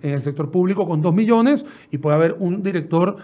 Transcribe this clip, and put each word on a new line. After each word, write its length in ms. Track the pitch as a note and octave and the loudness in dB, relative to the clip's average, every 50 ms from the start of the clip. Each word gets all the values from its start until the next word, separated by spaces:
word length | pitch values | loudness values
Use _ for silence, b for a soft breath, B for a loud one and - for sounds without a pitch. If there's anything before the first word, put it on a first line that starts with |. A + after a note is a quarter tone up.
en 80 | - C#3+ | -6 -6
el 100 | C#3+ C#3 | -4 -4
sector 280 | B2+ D3 C#3 D3 D3+ C#3 | -4 -6 -6 -6 -6 -2
público 380 | F#3 F3+ F3+ F#3 G3 G3+ F#3+ | 0 0 2 2 0 0 -2
con 140 | E3 E3 D3+ | -2 -2 0
dos 120 | D#3 F3 D#3+ | 0 2 2
millones 520 | G#3 A3+ A3 A3+ A3+ A#3 C4+ D4 C#4+ B B B B B B | 2 4 4 4 4 4 4 2 2 B B B B B B
y 60 | - | -8
puede 180 | C3+ D3+ D3+ D3 | -4 0 2 2
haber 220 | D#3 D#3+ E3 E3 - | 4 2 2 0 -2
un 240 | G3 F3 F#3 G#3 F#3 | -2 -2 -2 -2 -2
director 540 | G3 F3+ E3+ D3 - E3 E3 F3+ G3 G3+ B | -4 -4 -4 -4 -2 0 0 0 0 -2 B